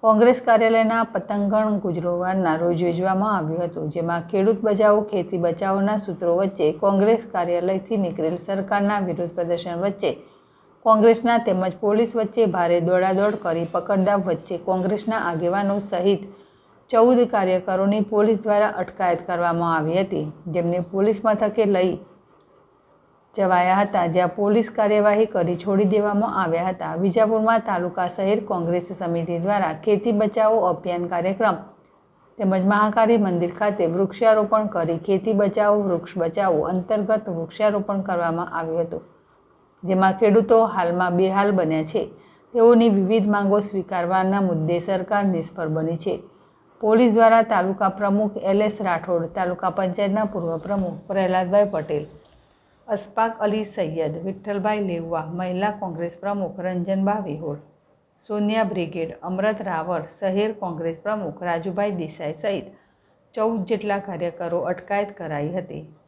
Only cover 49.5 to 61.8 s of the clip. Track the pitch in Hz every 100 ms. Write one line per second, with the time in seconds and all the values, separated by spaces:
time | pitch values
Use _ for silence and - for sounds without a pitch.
49.5 | 180 185 175 190 180 202 202 214 202 170
50.5 | 165 160 202 185 160 - 196 185 185 180
51.5 | 202 208 175 151 151 147 - _ _ _
52.5 | _ _ _ - 208 202 - 226 226 214
53.5 | 214 208 - 165 160 156 160 180 196 -
54.5 | 202 202 214 196 170 165 165 156 175 185
55.5 | 180 208 208 190 160 170 170 202 202 175
56.5 | - 180 180 180 190 196 214 185 151 160
57.5 | 147 - _ _ _ _ _ _ 208 208
58.5 | 220 208 175 165 175 160 - 170 185 208
59.5 | 214 196 165 165 170 160 - 196 190 214
60.5 | 208 190 156 165 165 208 214 180 151 175
61.5 | 170 175 180